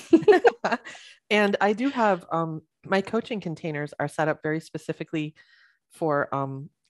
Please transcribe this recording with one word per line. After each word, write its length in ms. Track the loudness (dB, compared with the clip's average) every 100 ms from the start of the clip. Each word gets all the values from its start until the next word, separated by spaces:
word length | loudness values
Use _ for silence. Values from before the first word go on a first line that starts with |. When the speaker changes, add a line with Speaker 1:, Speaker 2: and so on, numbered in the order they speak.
| 2
Speaker 1:
<laughs> 200 | 4 6 6 6 2
Speaker 2:
<laughs> 140 | -4 -4 -8 -20 -20 -14 -2
And 260 | 2 2 2
I 120 | 0
do 160 | 0 -2
have, 360 | 2 2 2 -2
um, 320 | -4 -4 -6 -14 _ -2
my 140 | -2
coaching 400 | 0 -4 -4 -6
containers 520 | -6 -8 -6 -6 -6 -4
are 100 | -4
set 200 | -2 -2
up 120 | -2
very 180 | -4 -6
specifically 760 | -6 -12 -10 -10 -6 -6 -6 -10 _ _ _ _ _
for, 420 | -6 -2 0 -2
um, 340 | -4 -6 -8 -14 _